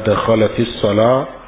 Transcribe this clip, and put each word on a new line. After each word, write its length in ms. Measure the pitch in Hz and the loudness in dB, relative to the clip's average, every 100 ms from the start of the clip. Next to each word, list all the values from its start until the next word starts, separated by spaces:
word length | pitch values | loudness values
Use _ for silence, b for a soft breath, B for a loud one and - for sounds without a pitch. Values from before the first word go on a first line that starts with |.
| 107 | 0
dakhala 440 | 95 - 113 107 - | 0 2 2 2 0
fi 100 | 117 - | -4 -2
sala 460 | 107 104 117 131 - - | -2 2 2 2 -2 -12